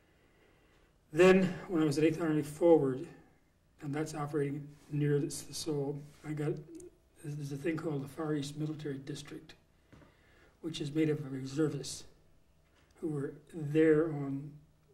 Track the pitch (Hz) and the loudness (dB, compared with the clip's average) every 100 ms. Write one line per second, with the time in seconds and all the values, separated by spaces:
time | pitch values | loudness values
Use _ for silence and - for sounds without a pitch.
0 | _ _ _ _ _ _ _ _ _ _ | _ _ _ _ _ _ _ _ _ _
1 | _ 151 185 185 185 - - 170 156 143 | _ 6 8 8 4 -2 -2 2 2 4
2 | 156 156 165 151 147 - 170 156 135 127 | 2 2 0 0 -2 4 8 8 6 -2
3 | 170 - - _ _ _ _ _ 147 147 | -6 -16 -20 _ _ _ _ _ -6 -4
4 | 156 156 147 156 139 147 143 - - 147 | -4 -6 -4 -2 -2 -4 -10 -18 -6 -2
5 | 147 143 151 - - - - 143 139 143 | 2 2 0 -6 -10 -8 -4 -2 -4 -6
6 | - - 143 151 147 - - - - - | -12 -14 -8 -4 -4 -4 -8 -18 -18 -20
7 | _ - 151 147 139 139 175 156 165 139 | _ -16 -12 -8 -8 -6 -4 -2 -4 -6
8 | 123 - 156 151 135 - 151 151 151 131 | -6 -6 -4 -4 -4 -6 -6 -6 -8 -8
9 | 135 139 - 151 - - _ _ _ - | -10 -12 -12 -16 -18 -20 _ _ _ -20
10 | - _ _ _ - _ 165 - 143 156 | -20 _ _ _ -20 _ -10 -6 -4 0
11 | 151 147 131 131 131 139 147 139 - - | 2 0 -4 -8 -4 0 0 -2 -8 -12
12 | - - _ _ _ _ _ _ _ _ | -16 -20 _ _ _ _ _ _ _ _
13 | 165 147 135 - - 175 143 156 160 151 | -6 -4 -6 -10 -14 -10 0 4 6 6
14 | 165 143 139 139 147 - - _ _ | 4 -2 -4 -6 -8 -16 -20 _ _